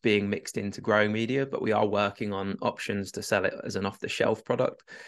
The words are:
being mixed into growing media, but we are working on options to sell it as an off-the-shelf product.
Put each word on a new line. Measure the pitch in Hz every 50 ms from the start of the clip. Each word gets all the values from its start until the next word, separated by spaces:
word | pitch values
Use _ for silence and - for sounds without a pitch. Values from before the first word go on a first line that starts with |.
being | - 117 104 104 101 101
mixed | 104 - - - -
into | 120 104 101 98 -
growing | - 113 107 107 107 104
media, | 104 110 113 113 131 135 135
but | 135 139 -
we | - 110 107
are | 104 110
working | 104 101 101 101 101 101 - 113 104 101
on | 98 98 98 98 - -
options | 113 - - - - 107 101 98 92
to | - 95
sell | - - 110 101 95
it | 92 - - -
as | - 98
an | 98 98
off-the-shelf | 98 - - - 120 - - - 110 113 - -
product. | - 120 123 127 - - - - - - - -